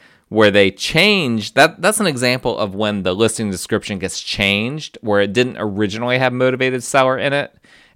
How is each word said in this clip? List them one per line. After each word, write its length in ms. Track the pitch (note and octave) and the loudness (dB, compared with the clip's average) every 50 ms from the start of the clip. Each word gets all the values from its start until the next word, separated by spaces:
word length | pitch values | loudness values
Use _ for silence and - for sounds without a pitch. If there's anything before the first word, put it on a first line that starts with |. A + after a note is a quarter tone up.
| _ _ _ _ _ _ | _ _ _ _ _ _
where 220 | G2+ A2 G#2+ G#2 | 2 4 4 6
they 200 | G2 G2+ G2 F#2+ | 6 6 4 4
change, 840 | - - - - - D#3 F#3 G#3 G#3 G3 D#3+ B2 A#2 A2 G#2 - - | 2 -2 -8 -2 0 2 4 4 2 2 0 0 -2 -2 -4 -2 2
that, 280 | B2+ D3 E3 - - | 4 4 4 2 0
that's 180 | D#3 G3 G#3+ - | -2 0 0 0
an 60 | G#3 | -2
example 500 | F3 C#3 A#2+ B2 B2 B2+ B2+ - B2+ - | -2 -2 0 0 0 0 0 -2 -4 -2
of 180 | - G#2+ G2+ F#2 | -2 -4 -4 -4
when 280 | G2 G#2+ G#2 G#2 G2+ | -4 -2 -2 -2 -2
the 120 | F2+ F#2 F#2 | -2 -2 0
listing 360 | G2 A2+ A2 - - A2+ G#2 | 2 2 0 0 -2 -4 -4
description 480 | F#2+ F2 - - A2+ G#2 - - G#2 F#2 | -4 -6 -4 -4 -4 -4 -4 -6 -8 -6
gets 220 | F2 F2+ - - | -6 -8 -8 -10
changed, 760 | - - - - G2+ G2 G2+ G2+ A2 B2 D3 D#3 - - - - | -10 -8 -2 0 2 2 2 2 0 -4 -6 -8 -12 -14 -18 -10
where 200 | - A2 G2+ G2+ | -4 0 2 2
it 120 | G2+ G2+ | 2 2
didn't 240 | F#2+ B2 B2 B2+ - - | 2 0 0 0 -2 -6
originally 600 | G#2 G#2+ F#2+ G2+ G#2+ G2 G2 A2 A#2+ B2 B2 B2+ | -6 -4 -2 -2 -2 -2 -2 -4 -2 -2 0 0
have 140 | C3+ - | 0 0
motivated 500 | B2+ B2+ B2+ C3 B2+ B2+ C3 C3 B2+ B2+ | 0 0 0 0 0 0 -2 -2 -2 -4
seller 360 | A#2+ - - C#3 C3 C3 C3 A#2+ | -6 -2 0 2 2 2 0 0
in 140 | G2+ C#3+ | -2 -2
it, 220 | C#3 C#3+ - - - _ _ _ - - _ _ _ | -2 -2 -4 -6 -12 _ _ _ -20 -20 _ _ _